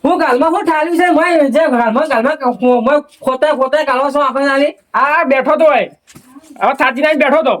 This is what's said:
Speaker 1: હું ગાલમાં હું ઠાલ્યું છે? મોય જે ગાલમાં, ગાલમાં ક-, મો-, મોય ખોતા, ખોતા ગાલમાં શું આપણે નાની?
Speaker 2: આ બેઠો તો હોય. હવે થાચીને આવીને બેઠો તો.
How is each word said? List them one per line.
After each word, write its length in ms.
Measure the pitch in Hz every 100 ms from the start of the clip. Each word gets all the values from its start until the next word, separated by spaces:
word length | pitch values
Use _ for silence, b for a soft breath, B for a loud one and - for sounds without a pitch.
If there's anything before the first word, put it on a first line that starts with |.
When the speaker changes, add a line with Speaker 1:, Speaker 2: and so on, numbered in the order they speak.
| 285
Speaker 1:
હું 140 | 349
ગાલમાં 320 | 311 247 320
હું 140 | 370 392
ઠાલ્યું 320 | 311 320 339
છે? 120 | 359
મોય 400 | 311 359 339 277
જે 100 | 254
ગાલમાં, 480 | 320 240 233 226 311
ગાલમાં 260 | 240 247 311
ક-, 260 | 262 247
મો-, 200 | 247 247
મોય 180 | 233 294
ખોતા, 520 | - _ - 262 311
ખોતા 320 | 254 262 294
ગાલમાં 280 | 277 254 277
શું 140 | 277 277
આપણે 200 | 262 277
નાની? 280 | 277 294 302 _
Speaker 2:
આ 300 | 220 277 311
બેઠો 320 | 294 269 262 311
તો 100 | 311
હોય. 260 | 254 180 - _ - _ - - -
હવે 120 | 202
થાચીને 340 | 269 262 247 302
આવીને 180 | 302 294
બેઠો 160 | 294
તો. 140 | 294 202